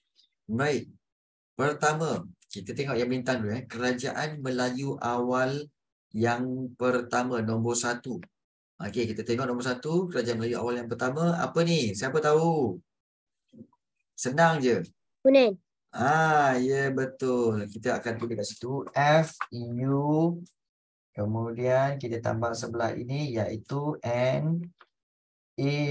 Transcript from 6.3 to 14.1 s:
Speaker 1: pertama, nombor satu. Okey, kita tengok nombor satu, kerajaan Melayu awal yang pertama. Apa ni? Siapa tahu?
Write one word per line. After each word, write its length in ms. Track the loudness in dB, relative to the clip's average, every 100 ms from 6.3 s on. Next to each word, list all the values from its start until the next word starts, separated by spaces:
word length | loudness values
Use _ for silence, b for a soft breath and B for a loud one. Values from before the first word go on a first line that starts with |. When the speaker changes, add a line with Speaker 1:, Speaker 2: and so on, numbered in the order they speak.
| 0 -2 -4 -8 -2
Speaker 1:
pertama, 640 | 0 0 0 -2 0 -2
nombor 320 | 0 0 0
satu. 480 | 0 -2 -4 -6 -10 -10 _ _ _ _ _
Okey, 300 | -6 -2 -2
kita 160 | -4 -2
tengok 240 | -2 0
nombor 160 | -2 -2
satu, 400 | -4 0 0 0
kerajaan 320 | -2 -2 0
Melayu 160 | -2 -2
awal 160 | -2 -4
yang 80 | -4
pertama. 500 | -2 -2 2 2 2
Apa 240 | 0 2 2
ni? 240 | 2 0
Siapa 320 | -2 -2 0
tahu? 560 | 4 4 4 2 0 -2 _ _ _ _ _ _ _ -20 -20 _ _ _ _